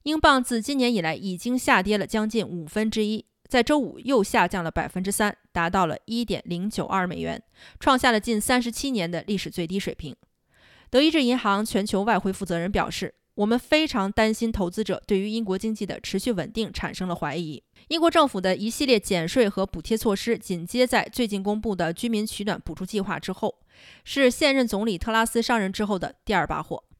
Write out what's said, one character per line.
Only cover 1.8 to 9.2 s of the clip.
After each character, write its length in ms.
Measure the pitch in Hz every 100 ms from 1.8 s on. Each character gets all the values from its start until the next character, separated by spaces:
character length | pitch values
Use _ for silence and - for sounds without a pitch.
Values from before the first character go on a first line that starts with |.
跌 160 | 185 208
了 80 | 160
将 240 | 220 220
近 180 | 226 185
五 200 | 175 156
分 240 | 214 220
之 120 | 220
一， 220 | 208 214 - _ _
在 160 | 247
周 160 | 233 302
五 200 | 208 -
又 240 | 240 262
下 240 | 196 233 175
降 160 | 190
了 60 | 165
百 160 | 165 -
分 160 | 185
之 80 | 185
三， 240 | 202 208 - _
达 180 | 175 170
到 160 | 190 170
了 120 | 143 -
一 180 | 233
点 180 | 226 175 -
零 240 | 170 202
九 160 | - 170
二 200 | 185 180
美 140 | 165
元， 240 | 165 165 - _ - -
创 180 | 302 254
下 120 | 262
了 80 | 220
近 200 | 233 214
三 220 | - 247
十 100 | 240
七 200 | 226 277
年 200 | 233 170
的 120 | 170